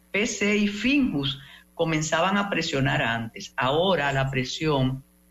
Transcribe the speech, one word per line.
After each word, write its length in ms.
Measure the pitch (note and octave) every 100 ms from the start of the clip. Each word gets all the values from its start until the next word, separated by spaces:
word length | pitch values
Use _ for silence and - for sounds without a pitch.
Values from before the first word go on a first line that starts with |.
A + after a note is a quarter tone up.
| _
P 160 | G3 G#3+
C 300 | - G#3 G#3
y 120 | G3+
Finjus 720 | - B3 C#4+ B3 C#3 C#3 - - - _
comenzaban 640 | - D#3+ D#3 D#3 D#3+ F#3 G3+
a 120 | G3+
presionar 540 | E3 D#3+ C3+ C3+ D3+
antes. 500 | A#2 A#2 A2+ G2+ - -
Ahora 560 | B2+ D3+ F#3+ E3+ C#3
la 180 | C3+ C3+
presión 720 | C3 B2+ - D#3 C#3+ C3 C3 - _ _